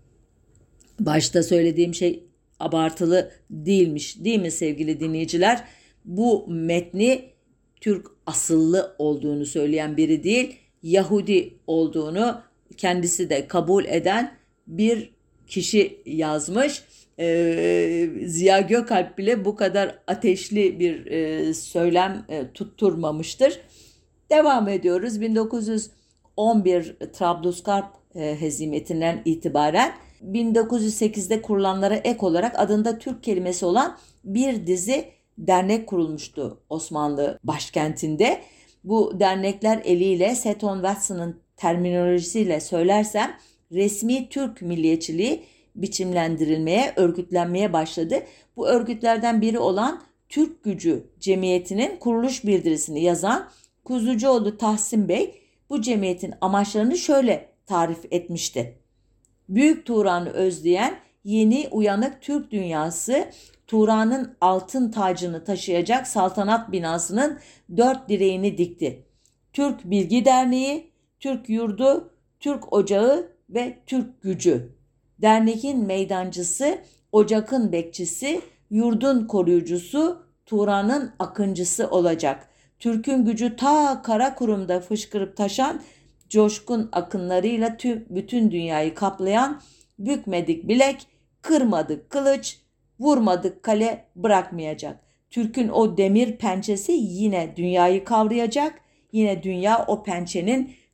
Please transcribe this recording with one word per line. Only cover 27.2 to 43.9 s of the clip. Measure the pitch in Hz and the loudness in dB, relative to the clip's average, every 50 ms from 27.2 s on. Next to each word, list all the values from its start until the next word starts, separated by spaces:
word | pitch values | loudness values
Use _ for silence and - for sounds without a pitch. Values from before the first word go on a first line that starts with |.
| 190 170 175 170 160 180 175 - - 208 202 196 196 - - - _ _ - | 0 0 0 0 -2 -4 -4 -4 -4 -2 -2 -2 -2 -6 -12 -20 _ _ -10
e, | 175 156 151 151 147 | -8 -6 -6 -4 -4
hezimetinden | 165 156 147 - 156 156 147 151 151 - 165 160 160 165 165 - - | -4 -4 -4 -4 -6 -4 -4 -6 -4 -4 -4 -2 -2 -2 -2 -2 -2
itibaren | 170 160 160 - 170 139 147 147 151 156 202 254 339 - - - - _ _ | -2 -2 -2 -2 -2 0 2 2 2 4 2 2 2 0 -8 -20 -20 _ _
bin | - 185 190 233 233 226 214 | -12 -6 -4 -2 0 2 2
dokuz | 226 220 226 247 233 214 | 2 2 2 0 0 0
yüz | 220 214 | -2 -2
sekizde | - 220 214 214 208 185 175 226 214 220 | 0 -2 -2 -2 -2 -4 -2 -4 -4 -2
kurulanlara | - 208 196 196 190 190 196 196 196 214 | -2 0 0 2 0 0 0 0 0 0
ek | 220 214 247 240 226 | 0 0 -2 -2 0
olarak | 208 180 165 170 190 247 247 - | 0 0 0 2 0 0 0 0
adında | 208 196 208 214 214 233 226 226 | 0 2 2 2 2 0 -2 -4
Türk | - 269 247 - - | -6 -10 -10 -8 -4
kelimesi | 233 208 180 180 180 180 - 202 | -4 -2 -2 -2 -4 -4 -2 0
olan | 175 180 233 285 359 359 - - _ _ _ - | 0 2 2 2 0 -2 -10 -20 _ _ _ -10
bir | 190 196 233 262 269 247 208 175 | -4 -2 0 0 0 0 -2 -2
dizi | 165 185 180 180 214 262 294 330 - - _ _ _ _ - | -2 -2 -2 0 -2 -2 -2 -2 -6 -14 _ _ _ _ -8
dernek | - - 185 180 185 190 214 226 220 | 0 2 2 2 4 2 0 0 -2
kurulmuştu | - 202 175 165 160 151 147 - - - - 135 107 - - _ - | -2 -2 -2 -2 -2 -4 -8 -12 -12 -10 -8 -8 -8 -8 -12 _ -10
Osmanlı | 147 160 - - - 151 147 147 147 139 143 139 - - - | -10 -8 -8 -6 -4 -2 -2 -2 0 0 -2 -2 -2 -6 -6
başkentinde. | - 147 147 - - - 165 151 156 - - - 156 156 151 208 254 370 - - - _ _ _ _ _ _ - | -6 -4 -4 -6 -6 -4 -2 -2 -2 -4 -4 -4 -4 0 2 2 2 2 0 -6 -18 _ _ _ _ _ _ -6
Bu | 185 214 226 208 - - 180 | 0 2 2 2 2 2 2
dernekler | 202 190 190 196 190 196 196 202 - 214 220 220 - | 2 2 2 2 -2 -4 -4 0 0 0 0 0 2
eliyle | - 180 175 185 196 190 170 180 214 247 | 2 2 4 4 2 2 2 2 0 0
Seton | 240 - 226 208 208 214 202 196 | 0 -2 -4 -2 -2 -2 -4 -4
Watson'ın | 190 180 190 202 202 - - 196 175 170 175 165 - _ _ _ | -2 -2 -2 -2 -2 -4 -6 -6 -6 -6 -8 -8 -10 _ _ _
terminolojisiyle | - - 170 170 175 175 180 175 175 175 175 180 180 175 175 - 226 214 185 160 151 | -4 0 0 0 2 0 0 2 2 2 2 2 2 0 -2 -2 0 0 0 0 -2
söylersem | 160 - - 165 170 185 196 214 214 214 - 208 226 277 - - _ _ _ _ _ - 165 | -2 -2 -2 2 2 4 4 2 2 0 0 -2 -2 -2 -4 -12 _ _ _ _ _ -8 -2
resmi | 180 196 208 | 0 0 0